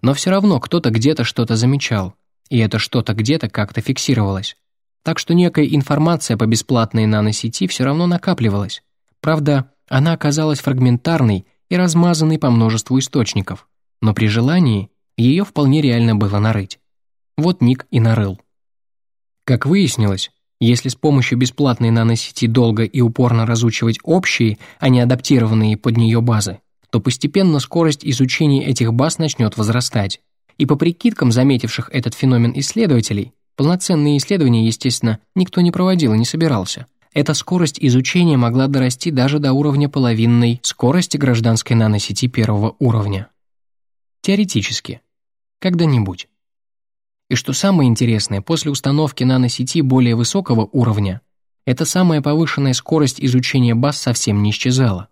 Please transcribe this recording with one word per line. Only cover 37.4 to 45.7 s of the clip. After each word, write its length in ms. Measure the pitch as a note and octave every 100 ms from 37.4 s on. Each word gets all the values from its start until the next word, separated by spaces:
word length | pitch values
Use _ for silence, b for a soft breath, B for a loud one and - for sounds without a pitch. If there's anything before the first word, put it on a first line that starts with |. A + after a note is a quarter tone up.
| - F3+ E3 -
изучения 560 | D3 B2 B2+ F3+ E3+ C#3
могла 300 | A#2+ B2 C3+
дорасти 440 | C#3 B2+ B2+ E3+
даже 280 | C#3 C3 D3
до 120 | C#3+
уровня 380 | C3+ D3 C#3 C#3+
половинной 720 | C#3+ B2+ A2 A#2 A#2+ A#2+ B2
скорости 540 | - - B2 D#3+ F3+ D3
гражданской 580 | C#3 A#2+ A#2 A2+ - A#2
наносети 520 | A2 G#2 - G#2 B2+
первого 500 | B2 A2 G#2 A2 -
уровня. 480 | C3 A2 G2+ G2 G#2 _ _ _ _ _ _ _ _ _
Теоретически. 800 | - G3+ G3+ - G2 A#2 - - _ _ _ _ _ _
Когда-нибудь. 720 | F#3+